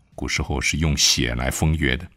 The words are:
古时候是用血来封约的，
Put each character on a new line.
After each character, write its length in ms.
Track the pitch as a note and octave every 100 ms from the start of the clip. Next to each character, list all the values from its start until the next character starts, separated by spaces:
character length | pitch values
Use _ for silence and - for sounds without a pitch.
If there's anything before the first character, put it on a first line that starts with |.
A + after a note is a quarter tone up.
| _ -
古 100 | C2
时 160 | -
候 200 | D2+ C#2
是 160 | - D2
用 180 | D#2 C#2
血 400 | - - A#1+ A#1
来 160 | B1+
封 240 | - D#2 D#2+
约 220 | C2+ B1+
的， 120 | F2+